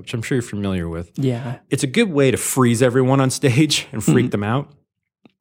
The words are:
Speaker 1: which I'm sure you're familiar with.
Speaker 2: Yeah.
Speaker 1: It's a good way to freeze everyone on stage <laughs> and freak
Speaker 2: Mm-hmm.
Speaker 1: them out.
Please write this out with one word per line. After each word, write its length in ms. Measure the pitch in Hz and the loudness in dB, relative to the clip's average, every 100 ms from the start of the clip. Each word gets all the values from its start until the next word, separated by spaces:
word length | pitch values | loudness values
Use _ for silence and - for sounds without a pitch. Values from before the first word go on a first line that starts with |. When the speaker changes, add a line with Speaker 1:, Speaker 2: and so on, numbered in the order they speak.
Speaker 1:
which 140 | 104 | -8
I'm 80 | 117 | -8
sure 140 | 113 135 | -4 -4
you're 60 | |
familiar 460 | 117 101 101 92 85 | -4 -6 -4 -4 -4
with. 220 | 82 87 - | -6 -8 -4
Speaker 2:
Yeah. 400 | 135 120 135 127 _ | -2 -2 -6 -12 _
Speaker 1:
It's 140 | - | -6
a 40 | 139 | -2
good 240 | 127 226 | 0 0
way 200 | 143 135 | 2 2
to 60 | 107 | 2
freeze 420 | - - 123 113 | -2 2 2 4
everyone 380 | 127 127 127 135 | 2 2 2 2
on 80 | 131 | 2
stage 580 | - 139 120 151 - - | 0 0 2 2 0 -4
<laughs> 40 | |
and 100 | 113 | -4
freak 240 | 131 139 123 | 2 2 2
Speaker 2:
Mm-hmm. 40 | |
Speaker 1:
them 140 | 107 | -2
out. 280 | 101 127 143 _ _ _ _ _ _ _ | -2 -2 -4 _ _ _ _ _ _ _